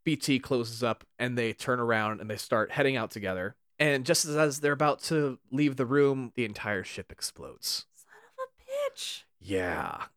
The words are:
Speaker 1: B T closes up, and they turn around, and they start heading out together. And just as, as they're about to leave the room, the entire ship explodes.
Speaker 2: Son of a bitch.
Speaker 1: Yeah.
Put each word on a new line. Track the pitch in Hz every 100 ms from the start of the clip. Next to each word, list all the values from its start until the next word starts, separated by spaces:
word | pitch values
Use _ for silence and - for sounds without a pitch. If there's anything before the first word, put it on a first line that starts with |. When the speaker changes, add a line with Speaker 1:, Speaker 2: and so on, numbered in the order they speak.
Speaker 1:
B | -
T | 151 - 131
closes | - 127 117 117
up, | 120 110 _ -
and | 123 123
they | 113
turn | 104 - 123
around, | 117 113 107 107
and | 107
they | 104
start | - 113 107
heading | - 139 131
out | 113
together. | 113 98 92 92 - _ -
And | 151 139 127
just | 160
as, | 160 147
as | 156 143
they're | 147
about | 143 151 -
to | - 160 143 127 _
leave | 131 147 131
the | 123
room, | 143 143 135 123 -
the |
entire | 113 104 110 101
ship | 92 - -
explodes. | - - - 69 - - - - _
Speaker 2:
Son | _ - - -
of |
a | 523 _ - 554 571
bitch. | - - - - _
Speaker 1:
Yeah. | 90 95 90 82 - - -